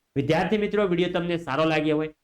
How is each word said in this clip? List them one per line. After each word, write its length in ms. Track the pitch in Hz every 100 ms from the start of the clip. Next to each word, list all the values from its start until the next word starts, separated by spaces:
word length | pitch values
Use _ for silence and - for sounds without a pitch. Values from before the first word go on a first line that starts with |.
| _ 139
વિદ્યાર્થી 420 | 135 160 185 214
મિત્રો, 280 | 208 202 202
વીડિયો 240 | 175 180
તમને 260 | 180 175 165
સારો 280 | 170 135
લાગ્યો 320 | 160 156 156 151
હોય 180 | 156 -